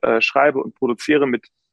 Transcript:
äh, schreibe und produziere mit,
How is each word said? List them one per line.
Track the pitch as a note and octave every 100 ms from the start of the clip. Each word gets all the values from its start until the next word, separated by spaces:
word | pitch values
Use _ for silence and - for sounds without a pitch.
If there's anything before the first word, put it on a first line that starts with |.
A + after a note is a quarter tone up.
äh, | A#2+ A2+
schreibe | - C3+ C#3+ C3+
und | A#3 -
produziere | B2+ A#2 - D3+ C#3
mit, | A#2+ - _ _